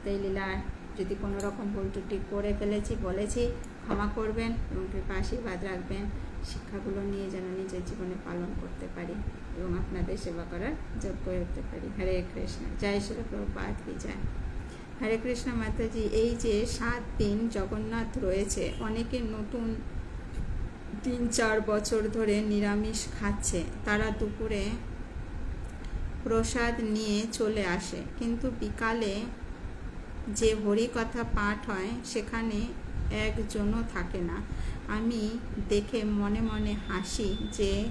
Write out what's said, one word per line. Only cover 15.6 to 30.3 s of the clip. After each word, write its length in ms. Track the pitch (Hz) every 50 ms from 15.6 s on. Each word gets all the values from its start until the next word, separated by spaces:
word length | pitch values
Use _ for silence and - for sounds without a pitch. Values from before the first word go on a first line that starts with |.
| 220 220 220 - 226 226 220 233
এই 360 | 214 208 214 220 226 240 233 233
যে 260 | - 226 208 208 220
সাত 360 | 226 - - 233 233 240 240 220 - -
দিন 320 | - 214 208 202 214 226 226
জগন্নাথ 680 | - 208 190 196 226 214 214 220 226 233 226 226 -
রয়েছে, 560 | - 208 185 185 190 202 202 - 254 233 - 220 -
অনেকে 400 | 233 220 220 226 233 233 - 254
নতুন 560 | 233 220 220 214 214 208 254 240 226 226 220 220 - - - - - - - - - - - - - - - - - - - - - - - - -
তিন 240 | 262 240 240 240
চার 340 | 220 208 - 233 220 214 214
বছর 400 | 208 214 208 214 214 - 233 220 214 214 208
ধরে 280 | 226 220 208 208 208
নিরামিষ 680 | 214 214 208 208 208 202 208 208 214 226 220 - - - - -
খাচ্ছে, 440 | 214 202 202 208 - - - 180 165 - - - -
তারা 260 | 214 208 208 220 220 214 -
দুপুরে 460 | 220 208 208 - 220 214 214 202 196 208 233 240 - - - - - - - - - - - - - - - - - - - - - - - - - - - - -
প্রসাদ 580 | 240 226 226 226 226 - 247 233 240 233 226
নিয়ে 460 | 226 214 214 214 220 214 208 208 220 226 -
চলে 320 | - 233 208 220 214 196
আসে, 320 | 180 175 180 - - - - - - - -
কিন্তু 320 | 240 233 233 233 - 254 233 -
বিকালে 640 | - 208 208 - 233 226 226 233 220 202 196 208 226 240 - - - - - - - - - - - - - - - - - - -
যে 280 | 233